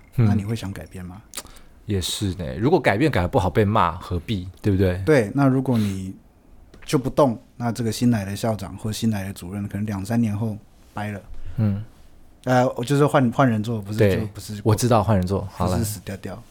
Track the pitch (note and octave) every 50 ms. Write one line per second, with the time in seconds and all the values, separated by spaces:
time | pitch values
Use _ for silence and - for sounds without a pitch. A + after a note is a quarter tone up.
0 | - - - - A#2 A2 A#2+ G#2+ F#2+ G#2 A#2 A2+ - F#2+ G2 F2 D#2 - - F#2+
1 | F2+ F2+ F2+ G2+ - - - - - - - - - - - - - - G#2 F#2+
2 | E2+ - - - G#2+ F#2+ F2 F#2+ E2+ C#2 C2 D#2+ A2 C#3+ F3+ E3 - - G2 G#2
3 | D3 D3+ - F#2 F2 F2 - F2+ D#2 F2+ - A#2 G#2+ G2 G#2+ A2 F#2 E2+ E2 F2
4 | - - F#2 E2+ - - A2+ F#2 F#2 F#2+ - - - G#2+ G2 F#2 G2 F#2 F2+ F#2
5 | F#2+ D#3 D#3 C3+ G#2+ G2+ - C#3 C#3 C3+ B2+ C3+ C3 C3 B2 A2+ G#2 G2+ G2 F#2+
6 | F#2+ F#2+ G2 - _ - _ _ _ - - - - - - - - - - C#3
7 | A#2+ B2+ - - D3+ C3 A2 - - _ _ - B2 A#2+ A2 B2 A#2 A2+ G#2 -
8 | B2 A#2+ A#2+ G#2+ G2 G2 G2 F#2+ - A2+ A2 G2 G2+ E2 F#2 G2+ - A2 G#2 -
9 | A#2 A2+ A2 G2+ F#2+ G2 F#2+ - F2 F2 G2 G2+ G2+ G#2 - G2+ G#2+ A2 G2+ F#2+
10 | F#2+ - A#2+ A#2 A#2 A2 G2+ G2+ A#2 A2 G#2 G#2 - - _ - - - - G#2+
11 | G#2 G#2+ G#2 F#2+ - - - - - - - - A2 G#2 G2 G2+ A2 - - -
12 | - - - - - - _ _ - B2 B2 B2+ B2+ C3 - - A#2+ A#2 C#3+ C#3
13 | D3 C#3 - D3 C3 A#2 A#2 - C#3 B2+ A2+ G#2+ G#2 A#2+ A#2+ A2 G2 G2+ G#2+ A2
14 | A2 G2+ F#2 - A2 G2+ - G#2 - - G#2 G#2 - A#2 G#2+ - B2+ A#2 A#2+ A2
15 | G2 G2+ A2 F#2+ F2+ F2+ G2 F#2 F#2 F#2+ - - F2+ F2+ F2+ A#2 A#2 G#2+ G#2+ G2
16 | - - G2 - - G2+ F2+ - - -